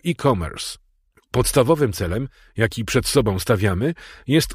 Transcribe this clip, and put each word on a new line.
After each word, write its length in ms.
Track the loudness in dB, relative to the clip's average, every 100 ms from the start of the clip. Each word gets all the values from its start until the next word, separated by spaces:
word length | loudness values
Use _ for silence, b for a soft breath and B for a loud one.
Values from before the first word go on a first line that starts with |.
| -4
e-commerce. 720 | 0 0 0 -2 -8 -12 -14 _ _ _ _ _
Podstawowym 640 | -2 2 2 4 4 2
celem, 360 | -2 -4 -4 -6 b b -2
jaki 280 | -2 -2 -2
przed 220 | -2 2
sobą 320 | 2 2 -2
stawiamy, 540 | 0 0 2 0 -2 -4 B B B
jest 260 | 0 0